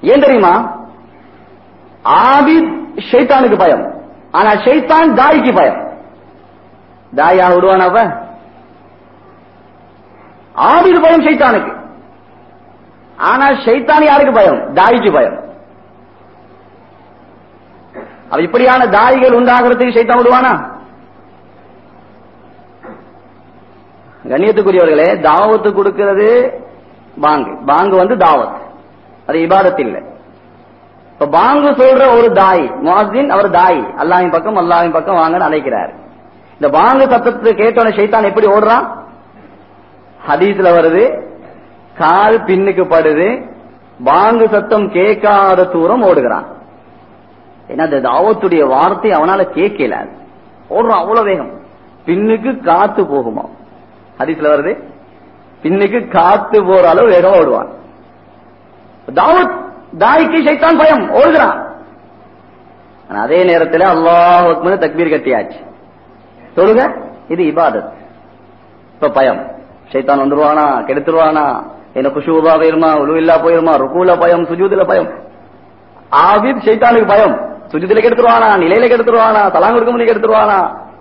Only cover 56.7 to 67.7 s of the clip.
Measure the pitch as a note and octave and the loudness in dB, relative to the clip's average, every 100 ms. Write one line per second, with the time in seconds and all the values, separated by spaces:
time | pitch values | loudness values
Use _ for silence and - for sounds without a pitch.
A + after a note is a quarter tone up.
56.7 | F#3+ F3 F#3 A#3 F3+ F3+ F#3+ D3+ A2+ - | 2 4 4 4 4 4 2 2 -2 -6
57.7 | - - - - _ - - - _ - | -14 -20 -20 -20 _ -20 -20 -20 _ -20
58.7 | - - - - - A#3 F4+ F4+ - - | -20 -20 -20 -8 -2 2 2 0 -6 -14
59.7 | - - E3 G#3 D4+ D#4+ E4 C#4 D4 D#4+ | -20 -20 -4 0 2 0 0 0 0 0
60.7 | E4 D#4 D4 F#3+ - D4+ D#4 B3 - - | 2 2 2 0 0 2 2 0 -4 -10
61.7 | - - - - - - - - - - | -16 -20 -20 -20 -20 -20 -20 -20 -20 -20
62.7 | - - - - G2+ A#2 E3 F3+ E3+ D#3 | -20 -20 -20 -14 -8 -2 0 2 0 0
63.7 | D#3+ F#3 E3 E3 F3 F3 F3 F3 D#3 E3 | 0 0 2 2 4 4 4 2 0 -2
64.7 | F#3+ E3 D#3 E3+ D3+ C3 A#2+ G2 - - | -2 -4 -2 -2 -2 -2 -4 -6 -14 -20
65.7 | - - _ _ - - - - - F#3+ | -20 -20 _ _ -20 -20 -20 -12 0 2
66.7 | A3+ C#4 - - - - E3 E3+ D3+ D#3+ | 2 0 -6 -16 -20 -10 -4 -2 0 -2